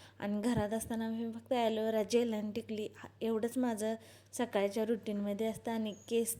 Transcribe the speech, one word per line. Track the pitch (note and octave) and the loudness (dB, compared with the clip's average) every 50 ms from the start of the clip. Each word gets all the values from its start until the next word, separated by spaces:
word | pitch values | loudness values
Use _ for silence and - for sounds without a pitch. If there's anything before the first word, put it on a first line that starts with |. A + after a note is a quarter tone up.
| - - - - | -20 -20 -12 -6
आणि | G3+ G3+ G#3 G#3 | -4 -2 -2 0
घरात | G#3 B3 A#3 A3 G#3 G3+ A3 | 0 2 2 2 0 0 -2
असताना | A3 - - A3+ A3+ A3+ A3+ | -4 -2 -4 -4 -4 -2 -4
मी | A3+ A3+ A#3 A3+ | -4 -4 -4 -6
फक्त | A3 A3+ - - C4 | -6 -8 -4 -2 0
ॲलोवेरा | A#3+ A3+ A3 A3 G#3+ A3 A3 A3 G#3+ G#3 | 2 4 2 2 2 0 2 2 0 0
जेल | G#3+ A#3 A#3 A#3+ A#3 A3 | 4 4 4 4 4 0
आणि | G#3+ G#3 G#3 G3+ | -2 -2 -2 -4
टिकली | A3+ A3 - A3 G#3 G#3+ G#3 - | -6 -6 -4 -6 -4 -4 -6 -8
हा-, | - - - - - | -14 -18 -16 -10 -4
एवढंच | - A3+ A3+ A3 A3+ A3+ - | -2 0 0 2 0 0 0
माझं | C4 B3+ A#3+ A3+ G3+ G#3+ A3 A3+ A3 - - - - - - - | 2 2 2 2 0 0 0 -2 -2 -6 -18 -20 -20 -20 -12 -2
सकाळच्या | - A#3+ A#3+ - D4 D4 D4+ D4+ A#3 A3 | -2 -2 2 2 2 2 4 2 2 2
रुटीनमध्ये | A3 A#3+ A3 - A3 G#3 G3+ G3+ G3+ G3+ G3+ A3 | 2 2 0 0 -2 -2 -2 0 -2 0 0 0
असतं. | A3 A3 A3 - A#3 | -2 -2 -2 -4 -4
आणि | A3+ A3+ A3 G#3+ F#3+ - - - | -2 -2 -2 -2 -4 -8 -6 0
केस | A#3 A#3 A#3 A3+ - | 2 2 2 2 0